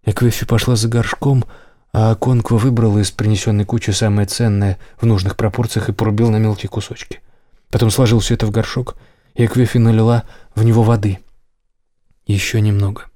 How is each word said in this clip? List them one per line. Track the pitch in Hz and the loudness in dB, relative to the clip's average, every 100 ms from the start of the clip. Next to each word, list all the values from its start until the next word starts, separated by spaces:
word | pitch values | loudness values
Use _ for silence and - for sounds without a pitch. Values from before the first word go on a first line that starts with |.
| - | -4
Эквефи | - 123 - 110 | 0 0 0 -2
пошла | 113 - 120 | 0 0 0
за | 113 | 0
горшком, | 117 110 - 139 135 - - - _ _ | -2 -2 -2 0 0 -2 -10 -20 _ _
а | - 110 | 0 0
Аконква | 110 - 127 - 113 | 2 0 0 2 0
выбрала | 131 117 113 104 | 2 2 2 2
из | 101 | 0
принесённой | - 107 104 - 104 104 | -2 -2 0 0 0 0
кучи | 117 - | -2 -2
самое | 98 110 104 101 | -2 0 0 -2
ценное | - 120 101 101 90 - - | 0 0 2 0 -2 -8 -4
в | 117 | 0
нужных | 104 95 - | 0 0 -2
пропорциях | 110 - 113 - - | -2 -2 -2 -2 -4
и | |
порубил | 98 110 104 117 | -2 -2 0 2
на | 107 | 2
мелкие | 110 104 - | 0 -2 -6
кусочки. | 107 - - - - - _ _ _ _ | -8 -10 -14 -16 -18 -20 _ _ _ _
Потом | - 113 | 0 2
сложил | 104 123 113 | 2 4 2
всё | - 120 | 2 -2
это | 110 | 0
в | |
горшок — | 107 107 - 123 - - _ _ - | -2 -4 -6 -8 -12 -20 _ _ -2
и | 120 | 0
Эквефи | 127 120 123 | 2 0 2
налила | 113 110 113 117 - - - - | 2 4 2 2 -2 -18 -10 0
в | |
него | 113 113 | 2 4
воды. | 110 117 104 95 - _ _ _ _ _ _ _ _ _ - | 4 2 0 -4 -12 _ _ _ _ _ _ _ _ _ -4
«Ещё | 101 - 113 | -2 -2 0
немного». | 107 101 98 104 - | 0 2 0 -4 -14